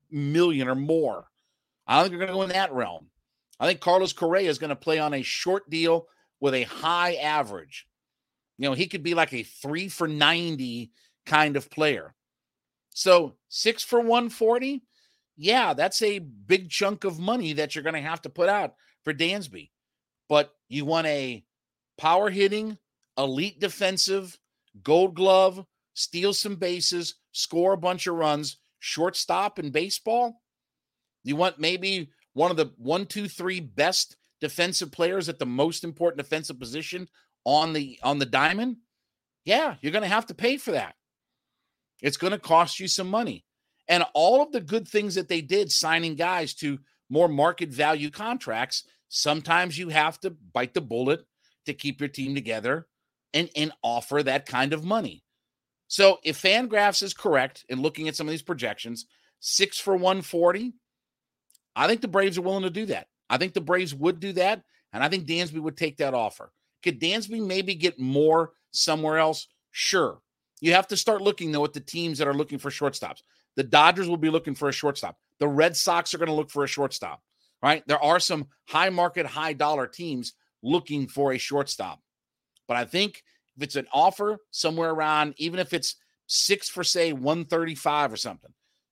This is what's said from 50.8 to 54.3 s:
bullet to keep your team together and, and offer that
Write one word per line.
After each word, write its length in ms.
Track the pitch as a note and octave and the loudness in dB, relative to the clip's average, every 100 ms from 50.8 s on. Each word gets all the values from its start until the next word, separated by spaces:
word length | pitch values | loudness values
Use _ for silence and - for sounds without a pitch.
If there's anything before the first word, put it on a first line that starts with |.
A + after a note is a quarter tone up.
bullet 440 | C3+ A#2 C3 D#3+ - _ _ _ - | -4 -2 0 -2 -4 _ _ _ -14
to 80 | |
keep 260 | C#3+ C#3+ C#3 | -8 -8 -6
your 100 | C#3+ | -6
team 260 | C#3 C3+ C#3 | -6 -6 -6
together 520 | A2 A2 A2 D3+ E3 _ _ _ _ | -4 -4 -2 -4 -6 _ _ _ _
and, 160 | D3 E3+ D3 | -4 -4 -4
and 160 | D#3 - | -6 -4
offer 400 | A#2 A#2 - C#3+ | -4 -4 -2 -2
that 240 | C3+ | 0